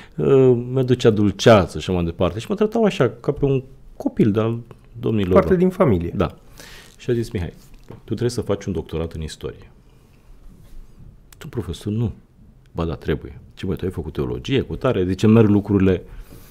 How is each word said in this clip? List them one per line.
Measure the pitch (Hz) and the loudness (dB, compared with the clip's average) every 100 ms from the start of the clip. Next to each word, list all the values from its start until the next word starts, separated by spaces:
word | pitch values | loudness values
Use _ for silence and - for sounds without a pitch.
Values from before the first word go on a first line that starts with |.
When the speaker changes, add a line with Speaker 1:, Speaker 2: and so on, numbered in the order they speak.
| - - | -14 -2
Speaker 1:
Uh, | 143 135 131 120 123 | 4 6 6 4 0
mi-aducea | 131 127 123 120 | -2 0 2 4
dulceață | 104 104 95 123 107 85 78 | 4 2 4 6 6 4 -4
și | 87 | -4
așa | 90 | -2
mai | |
departe. | 85 - 90 98 | -2 0 -2 -2
Și | - | -6
mă | |
tratau | 202 214 233 | -2 0 2
așa, | 208 - 123 | 0 2 0
ca | - - | -2 -6
pe | 147 | -2
un | 143 135 - - - - | 0 0 -4 -18 -20 -8
copil | 277 - 127 | -4 0 2
de-al | 104 110 117 - - - 117 | 2 -2 -4 -10 -20 -20 -8
Domnilor, | 120 110 92 | -4 -2 2
Speaker 2:
Parte | 92 - 180 | 2 4 2
din | 185 | 2
familie. | - 165 90 85 92 | 2 2 0 -2 -2
Speaker 1:
Da. | 85 - - - - - - - | -4 -6 -20 -20 -20 -20 -20 -12
Și | - | -6
a | |
zis: | 120 113 | -4 -4
„Mihai, | 101 80 - - - - | -6 -8 -12 -20 -20 -20
tu | - | -16
trebuie | - 110 117 | -10 -4 -4
să | 117 | -4
faci | 95 101 | -4 -4
un | - | -4
doctorat | 82 76 80 80 | -6 -6 -6 -8
în | 80 | -8
istorie.” | 78 - 71 - - - _ _ _ _ - - - - - - - - - - - - | -12 -12 -14 -14 -20 -20 _ _ _ _ -20 -20 -20 -20 -20 -20 -20 -20 -20 -20 -20 -20
„Tu, | 151 | -12
profesor, | 123 95 78 104 | -10 -8 -8 -6
nu.” | 110 117 - _ _ - - _ | -4 -4 -6 _ _ -20 -20 _
„Ba | 82 | -6
da, | 82 | -6
trebuie.” | 76 - 73 - - - | -6 -4 -6 -6 -18 -20
„Ce, | - 92 | -10 -8
băi, | 82 | -6
tu | |
ai | 92 | -6
făcut | 90 78 | -8 -8
teologie, | 76 65 62 64 135 | -6 -6 -6 -4 -4
cu | 80 78 | -4 -4
tare?” | 131 107 90 | -2 0 -2
Zice, | 95 110 | 2 4
„Merg | 113 107 | 6 6
lucrurile.” | 101 101 101 95 90 - - - - - | 4 2 2 4 2 -4 -18 -18 -20 -20